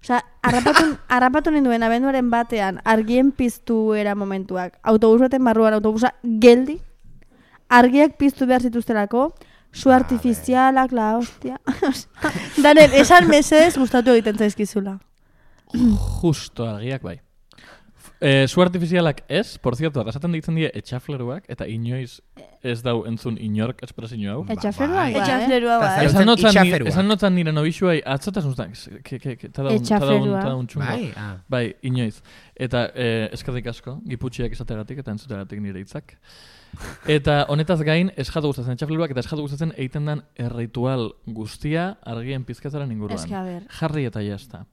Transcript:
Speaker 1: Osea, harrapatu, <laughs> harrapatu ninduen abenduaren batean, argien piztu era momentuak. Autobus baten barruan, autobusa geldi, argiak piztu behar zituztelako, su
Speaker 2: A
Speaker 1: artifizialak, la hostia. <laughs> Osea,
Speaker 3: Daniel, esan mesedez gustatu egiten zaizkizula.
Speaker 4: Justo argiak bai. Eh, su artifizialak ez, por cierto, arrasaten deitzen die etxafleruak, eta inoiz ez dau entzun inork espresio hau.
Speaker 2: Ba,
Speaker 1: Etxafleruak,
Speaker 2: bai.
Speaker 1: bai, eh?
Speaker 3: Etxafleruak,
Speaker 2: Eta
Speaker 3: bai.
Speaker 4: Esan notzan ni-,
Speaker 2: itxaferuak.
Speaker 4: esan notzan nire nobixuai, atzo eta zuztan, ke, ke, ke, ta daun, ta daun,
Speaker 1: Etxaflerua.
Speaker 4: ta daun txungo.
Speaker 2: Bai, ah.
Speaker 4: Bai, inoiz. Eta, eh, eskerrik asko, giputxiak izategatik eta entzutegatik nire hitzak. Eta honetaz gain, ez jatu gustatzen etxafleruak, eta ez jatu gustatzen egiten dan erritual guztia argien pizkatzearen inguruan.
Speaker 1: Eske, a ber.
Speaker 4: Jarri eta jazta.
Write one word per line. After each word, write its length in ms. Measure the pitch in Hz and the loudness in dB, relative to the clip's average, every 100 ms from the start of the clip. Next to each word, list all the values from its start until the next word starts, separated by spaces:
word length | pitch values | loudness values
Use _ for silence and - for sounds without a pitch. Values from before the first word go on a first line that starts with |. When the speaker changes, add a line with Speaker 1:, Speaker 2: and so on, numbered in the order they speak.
Speaker 1:
Osea, 180 | - 240 - - | -2 -4 -4 -4
harrapatu, 420 | 247 240 247 302 320 285 | 0 2 4 4 2 -2
<laughs> 60 | - | -2
harrapatu 420 | 247 254 285 302 | 2 2 2 2
ninduen 320 | 302 262 233 | 2 2 2
abenduaren 460 | 226 233 269 269 247 | 0 0 0 0 0
batean, 500 | 233 233 233 190 180 | 0 -2 -2 -4 -4
argien 480 | - 220 220 247 269 | 0 0 2 2 2
piztu 640 | 262 247 - - 226 220 | 2 -4 -4 -4 0 0
era 200 | 214 208 | 0 -2
momentuak. 640 | 202 196 190 190 185 180 _ | -4 -6 -6 -6 -8 -8 _
Autobus 380 | - 220 220 226 | 0 4 6 6
baten 220 | 254 262 | 4 2
barruan, 300 | 254 220 220 | 2 4 2
autobusa 380 | 214 214 220 247 - | 2 0 0 -2 -2
geldi, 560 | 240 220 240 240 262 339 - - - - - _ _ _ _ | -6 6 8 8 4 -8 -12 -20 -20 -20 -20 _ _ _ _
argiak 500 | 247 247 269 294 - | 6 8 6 4 4
piztu 280 | 277 - 254 | 0 0 0
behar 140 | 254 | 2
zituztelako, 720 | 247 233 220 220 202 233 294 - - _ _ | 0 -4 -2 -2 0 -2 -2 -6 -20 _ _
su 180 | - 269 | 0 6
Speaker 2:
A 60 | 254 | 6
Speaker 1:
artifizialak, 960 | 262 240 247 220 - 254 262 262 262 | 4 -2 -2 -2 0 2 4 2 0
la 240 | 247 214 226 | 0 -2 -2
hostia. 420 | 240 - 254 254 - | -4 -10 -12 -8 -8
<laughs> 160 | - 311 | -2 -2
Osea, 440 | 247 - - 302 190 - - | -2 -10 -6 -6 -6 -6 4
Speaker 3:
Daniel, 300 | 285 302 294 | 8 10 10
esan 320 | 269 - 349 339 | 8 8 8 8
mesedez 480 | 302 294 311 339 302 | 4 6 6 6 4
gustatu 340 | 254 254 240 | 0 2 4
egiten 240 | 240 220 208 | 4 4 0
zaizkizula. 600 | 208 196 202 208 196 196 _ _ _ _ _ _ _ 233 240 208 50 - | -2 -2 -4 -4 -6 -10 _ _ _ _ _ _ _ 0 2 2 -2 -2
Speaker 4:
Justo 480 | 175 151 - - 113 | -2 -2 -6 -10 -8
argiak 340 | 104 117 135 | -6 -8 -8
bai. 160 | 87 85 _ _ _ _ - - _ _ - _ | -10 -16 _ _ _ _ -20 -20 _ _ -20 _
Eh, 280 | 139 135 135 | 2 2 2
su 120 | 175 | 2
artifizialak 600 | 180 175 170 180 165 135 - | 2 2 -2 0 0 -2 -4
ez, 300 | 151 233 - | -4 -4 -6
por 180 | 127 117 | -6 -4
cierto, 240 | 160 139 | -4 -4
arrasaten 320 | 113 123 170 | -6 -6 -6
deitzen 240 | 165 156 160 | -6 -4 -4
die 140 | 156 | -4
etxafleruak, 720 | - - 123 - 139 120 151 - | -6 -12 -12 -10 -10 -10 -12 -14
eta 180 | 120 - | -14 -10
inoiz 500 | 113 117 127 123 - _ - - _ | -8 -8 -8 -10 -16 _ -20 -20 _
ez 180 | 127 117 | -8 -6
dau 220 | 123 117 110 | -4 -4 -4
entzun 300 | 113 127 113 | -8 -8 -8
inork 440 | 110 107 113 - | -6 -4 -4 -8
espresio 480 | - - 113 120 101 | -16 -16 -14 -10 -8
hau. 80 | 117 | -8
Speaker 2:
Ba, 100 | 190 | -8
Speaker 1:
Etxafleruak, 420 | 220 208 - 285 370 | -6 -6 -4 -4 -2
Speaker 2:
bai. 160 | 302 | -2
Speaker 1:
bai, 80 | 208 | -2
eh? 20 | |
Speaker 3:
Etxafleruak, 600 | 202 254 254 254 233 233 | -2 0 0 0 2 2
Speaker 2:
Eta 140 | 208 190 | 2 2
Speaker 3:
bai. 100 | 147 | 2
Speaker 4:
Esan 200 | 190 202 | 4 4
notzan 220 | 233 220 | 4 4
ni-, 100 | 202 | 6
Speaker 2:
itxaferuak. 300 | 180 175 123 | 4 2 0
Speaker 4:
esan 140 | 156 196 | 0 0
notzan 260 | 214 202 180 | 0 2 0
nire 160 | 165 | 0
nobixuai, 480 | 156 156 160 185 160 | 0 -2 -2 0 0
atzo 260 | - 135 - | -2 -6 -4
eta 120 | 196 | -6
zuztan, 300 | 147 127 92 110 - 120 | -6 -6 -10 -12 -20 -20
ke, 140 | - 127 | -14 -12
ke, 160 | 139 117 | -12 -12
ke, 120 | - | -14
ta 120 | - | -8
daun, 0 | |
ta 0 | |
daun, 140 | 139 220 | -2 -2
Speaker 1:
Etxaflerua. 640 | - 208 190 202 202 196 | 0 0 2 2 2 -2
Speaker 4:
ta 60 | 196 | -4
daun 180 | 131 123 | -6 -8
txungo. 200 | - 139 | -6 -6
Speaker 2:
Bai, 260 | 226 170 101 | -6 -8 -10
ah. 200 | 104 92 - | -12 -14 -6
Speaker 4:
Bai, 280 | 127 117 - | -4 -4 -6
inoiz. 360 | 131 127 113 - - - _ _ | -6 -4 -4 -8 -20 -20 _ _
Eta, 320 | 123 127 117 | -4 -4 -4
eh, 340 | - 120 113 110 | -4 -4 -2 -4
eskerrik 360 | - - 123 117 | -8 -10 -8 -10
asko, 320 | 113 - 139 | -12 -14 -14
giputxiak 460 | - 123 131 120 120 | -12 -10 -10 -6 -8
izategatik 460 | - 120 110 107 135 | -8 -10 -10 -10 -12
eta 140 | 127 | -10
entzutegatik 480 | 101 135 101 98 104 | -12 -10 -12 -12 -10
nire 180 | 101 95 | -10 -12
hitzak. 360 | 101 147 - _ _ - - - _ - - - - | -14 -16 -18 _ _ -20 -20 -20 _ -18 -16 -12 -2
Eta 380 | 151 139 147 143 | 0 2 0 0
honetaz 300 | 143 160 170 | -2 -2 -2
gain, 280 | 151 160 190 - | 0 0 -2 -4
ez 100 | 131 | -8
jatu 220 | 165 151 | -4 -4
gustatzen 240 | 135 123 | -4 -8
etxafleruak, 380 | 123 147 156 165 | -8 -6 -4 -4
eta 60 | 127 | -6
ez 60 | 120 | -6
jatu 120 | 156 147 | -8 -8
gustatzen 240 | 139 160 - | -6 -8 -6
egiten 280 | 131 151 147 | -8 -6 -6
dan 140 | 151 _ - | -8 _ -10
erritual 760 | 120 117 117 123 127 131 113 - | -8 -6 -8 -4 -4 -4 -6 -10
guztia 680 | - 107 110 - 151 160 180 - | -16 -12 -12 -10 -6 -4 -4 -10
argien 400 | - 117 120 135 | -12 -10 -8 -10
pizkatzearen 460 | 123 117 147 147 139 | -10 -12 -12 -10 -8
inguruan. 260 | 110 104 - | -8 -8 -8
Speaker 1:
Eske, 120 | 82 | -8
a 100 | 196 185 | -10 -10
ber. 160 | 175 208 - | -12 -16 -8
Speaker 4:
Jarri 260 | 160 151 127 | -6 -4 -6
eta 100 | 107 101 | -6 -8
jazta. 380 | 98 - 87 101 | -10 -14 -20 -20